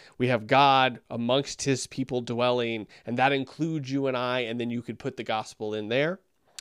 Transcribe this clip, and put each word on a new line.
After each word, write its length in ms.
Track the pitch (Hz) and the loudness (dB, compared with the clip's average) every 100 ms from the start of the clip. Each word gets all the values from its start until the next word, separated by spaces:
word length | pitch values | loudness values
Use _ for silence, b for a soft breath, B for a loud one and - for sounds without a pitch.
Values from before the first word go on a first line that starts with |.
| B B | B B
we 80 | 123 | 0
have 200 | 120 107 | 0 4
God 500 | 131 139 135 131 117 - | 6 8 6 4 0 -8
amongst 520 | 117 117 135 135 - | -4 0 0 -2 -4
his 240 | 139 127 - | -2 -2 -2
people 340 | - 131 123 | -6 -4 -4
dwelling, 680 | 120 120 123 123 117 113 98 B B | -2 0 2 2 0 -4 -8 B B
and 100 | 120 | 0
that 140 | 135 | 2
includes 600 | 139 131 - 160 160 131 | 2 -2 -4 -4 -4 -4
you 160 | 139 135 | -2 0
and 80 | 127 | 0
I, 240 | 123 127 | 0 -2
and 180 | 113 120 | -2 -4
then 120 | 120 | -4
you 120 | 120 | -4
could 160 | 117 113 | -6 -8
put 200 | 135 - | -8 -8
the 60 | |
gospel 500 | 113 110 107 - 107 | -4 -4 -4 -8 -6
in 140 | 107 104 | -4 -2
there. 300 | 127 156 196 _ _ _ B | 0 0 -4 _ _ _ B